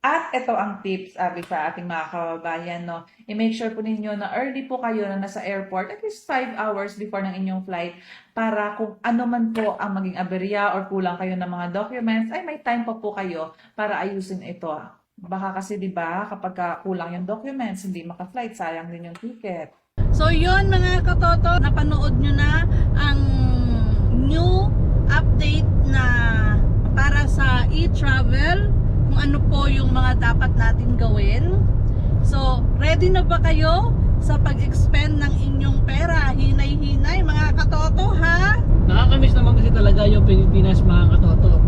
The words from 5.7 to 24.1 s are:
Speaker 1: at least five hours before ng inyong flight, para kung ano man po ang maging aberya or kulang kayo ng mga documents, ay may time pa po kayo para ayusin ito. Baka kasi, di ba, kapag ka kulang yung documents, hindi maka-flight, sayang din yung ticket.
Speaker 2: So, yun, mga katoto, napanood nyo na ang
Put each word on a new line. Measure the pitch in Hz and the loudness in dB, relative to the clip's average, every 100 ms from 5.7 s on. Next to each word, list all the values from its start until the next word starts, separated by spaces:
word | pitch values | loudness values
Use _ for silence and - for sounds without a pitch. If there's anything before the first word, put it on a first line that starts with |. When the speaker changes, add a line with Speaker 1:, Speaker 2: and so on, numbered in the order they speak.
| 185 196 | -10 -10
Speaker 1:
at | 415 | -12
least | 427 427 | -14 -14
five | _ 269 254 220 | _ -8 -8 -10
hours | 214 202 202 196 | -8 -8 -10 -12
before | 208 196 | -12 -10
ng | 190 185 | -10 -8
inyong | 190 185 185 | -8 -8 -10
flight, | 180 175 175 - - _ | -10 -10 -14 -20 -20 _
para | - 226 208 208 208 | -8 -6 -4 -6 -8
kung | 214 - | -12 -8
ano | 233 233 247 | -4 -4 -2
man | 240 226 | -4 -4
po | 226 214 - | -4 -6 -6
ang | 208 196 | -8 -8
maging | 190 180 | -8 -8
aberya | 180 185 196 208 202 | -8 -8 -6 -4 -4
or | 190 190 | -4 -6
kulang | 196 185 175 | -6 -6 -6
kayo | 185 185 | -8 -8
ng | |
mga | 180 180 175 180 | -10 -10 -10 -8
documents, | 214 247 226 220 226 | -10 -8 -6 -6 -6
ay | 320 | -10
may | 349 302 | -12 -12
time | - 240 233 | -8 -6 -8
pa | 226 | -10
po | 208 | -10
kayo | 202 190 165 160 _ _ - | -10 -10 -10 -14 _ _ -10
para | 214 185 | -8 -6
ayusin | 190 196 185 185 | -8 -10 -10 -14
ito. | - 175 170 151 - _ _ _ | -14 -14 -12 -12 -14 _ _ _
Baka | 175 190 196 190 | -12 -10 -8 -10
kasi, | 190 202 | -12 -10
di | 190 | -8
ba, | 185 165 175 214 | -8 -8 -8 -10
kapag | 196 190 185 | -12 -12 -8
ka | 175 165 | -8 -8
kulang | 190 185 170 175 | -10 -10 -10 -12
yung | 180 | -10
documents, | 214 269 269 226 190 | -10 -12 -10 -10 -10
hindi | 190 175 | -12 -12
maka-flight, | 170 175 185 254 233 226 | -14 -16 -16 -12 -14 -12
sayang | 170 165 170 | -12 -10 -14
din | 170 170 | -16 -18
yung | 170 | -16
ticket. | 233 233 208 175 156 _ _ - - - | -18 -14 -12 -12 -14 _ _ -4 0 2
Speaker 2:
So, | 311 | 2
yun, | 330 349 370 392 | 2 2 2 2
mga | 392 359 359 | 2 2 0
katoto, | 349 339 339 339 339 349 | 0 0 2 2 2 2
napanood | 349 - 302 302 277 269 | 2 0 0 0 0 2
nyo | 285 | 2
na | 285 - 240 - - - - | 2 2 2 2 2 2 2
ang | 571 277 277 - - 247 240 233 - - - | 2 2 2 2 2 2 0 0 2 2 2